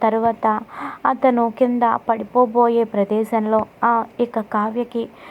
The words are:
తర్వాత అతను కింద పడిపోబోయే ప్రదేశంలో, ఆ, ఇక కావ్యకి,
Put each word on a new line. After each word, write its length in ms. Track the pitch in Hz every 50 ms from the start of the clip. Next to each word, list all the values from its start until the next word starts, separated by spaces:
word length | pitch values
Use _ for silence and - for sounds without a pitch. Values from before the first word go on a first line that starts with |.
తర్వాత 580 | 226 220 220 226 226 233 226 - - 220 214 214 226 - - - 285 277 - - -
అతను 460 | 254 262 262 285 262 247 240 233 226 226 -
కింద 240 | 254 240 247 240 240 226 226 233 - -
పడిపోబోయే 760 | 226 220 214 - - 247 254 226 220 240 240 233 233 233 226
ప్రదేశంలో, 840 | 226 214 208 196 196 214 214 220 220 233 220 214 214 220 220 214 - - - 233
ఆ, 200 | 240 233 226 226 - - -
ఇక 200 | 240 240 - 226
కావ్యకి, 680 | 208 - - 208 208 220 220 240 240 240 - 233 226 - - - - -